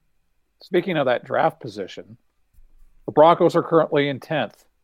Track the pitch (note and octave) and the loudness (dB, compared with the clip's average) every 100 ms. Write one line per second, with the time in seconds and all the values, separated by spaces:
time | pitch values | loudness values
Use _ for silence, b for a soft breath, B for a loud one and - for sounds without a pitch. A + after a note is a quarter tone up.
0 | _ _ _ _ _ _ - F#3 F#3+ D#3+ | _ _ _ _ _ _ -4 -4 -2 -2
1 | B2+ A#2+ - B2 D#3+ - A#2+ G2+ F2+ - | -2 -4 -4 -2 -2 -4 -12 -12 -14 -16
2 | F2+ A#2 _ _ _ _ - - - _ | -20 -20 _ _ _ _ -20 -20 -20 _
3 | - - D#3+ E3+ E3+ E3+ - E3 C#3 D3 | -2 4 6 6 2 0 0 0 2 0
4 | C#3+ B2+ - D#3 G#2+ - _ _ | -2 -6 -8 -6 -6 -10 _ _